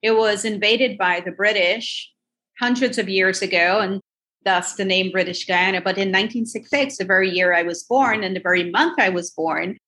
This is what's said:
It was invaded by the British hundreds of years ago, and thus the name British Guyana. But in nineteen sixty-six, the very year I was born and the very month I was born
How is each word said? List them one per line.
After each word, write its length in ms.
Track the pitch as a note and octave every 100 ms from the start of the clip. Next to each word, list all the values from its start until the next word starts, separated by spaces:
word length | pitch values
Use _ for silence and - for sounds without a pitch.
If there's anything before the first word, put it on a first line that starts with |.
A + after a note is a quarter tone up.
It 100 | A3
was 320 | A3 A3 G#3
invaded 540 | A3 G#3 G#3 A3+ B3+ G3+
by 220 | F#3 F3
the 120 | F3+
British 760 | E3 G3+ G#3+ F3 G#3+ A3+ - - _ _ _ _ -
hundreds 380 | A#3+ B3 B3+ B3
of 100 | F#3+
years 320 | F#3+ F#3+ F#3
ago, 400 | F#3+ F#3 F3 G3
and 200 | G3 G3 - _ _ _
thus 300 | - F#3 F3
the 100 | -
name 260 | F#3+ F#3 F#3+
British 360 | F3+ F3 F3 -
Guyana. 340 | F3+ F3+ F#3
But 160 | F#3 F#3
in 140 | G3
nineteen 340 | F#3+ A3 A#3
sixty-six, 540 | A3+ A3 - C#4+ C#4 -
the 80 | F#3+
very 240 | F#3+ F#3+
year 240 | F3+ F3+
I 80 | F3
was 200 | E3+ F3
born 420 | - B3 C4 G#3+
and 120 | F#3+ F#3
the 40 |
very 300 | F3+ F3+ F3
month 280 | E3+ E4 E4+
I 100 | G3+
was 220 | F3+ F3
born 480 | - D#3+ D#3 E3+ A3+